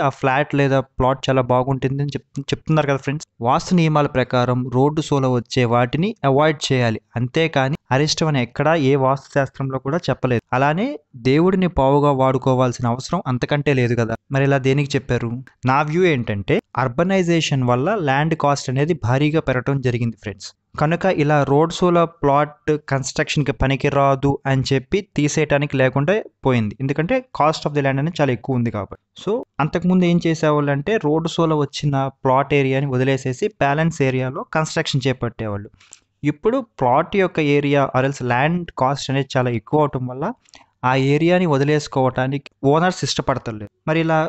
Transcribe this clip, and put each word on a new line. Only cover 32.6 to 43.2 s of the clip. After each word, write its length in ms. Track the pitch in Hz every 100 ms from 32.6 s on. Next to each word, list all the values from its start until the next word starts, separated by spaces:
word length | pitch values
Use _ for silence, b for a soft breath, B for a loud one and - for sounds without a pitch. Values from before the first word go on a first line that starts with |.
| 135 131 143 127
వదిలేసేసి 520 | 131 135 131 127 139 -
బ్యాలెన్స్ 380 | 139 147 165 160
ఏరియాలో 420 | 135 127 131 156 - 160
కన్‌స్ట్రక్షన్ 500 | 156 165 151 139 131
చేపట్టేవాళ్ళు. 600 | 127 117 - 110 101 104 _ B B _ _
ఇప్పుడు 340 | 143 147 220 262 233 -
ప్లాట్ 340 | 123 139 170 202
యొక్క 160 | 180 - 147 143
ఏరియా 260 | 143 143 135 127
or 80 | 135
else 140 | 139 123
ల్యాండ్ 380 | 120 151 175 170 -
కాస్ట్ 260 | 131 139 -
అనేది 200 | 135 135 131
చాలా 140 | 123 117
ఎక్కువ 240 | - 151 147
అవటం 200 | 131 127
వల్ల 140 | 127 180 - b b b b 127
ఆ 20 | 135 135
ఏరియాని 340 | 147 165 180 175
వదిలేసుకోవటానికి 960 | 135 143 151 - 139 131 127 131 143 - _ 135
ఓనర్స్ 300 | 156 180 - 139
ఇష్టపడతలేదు. 600 | -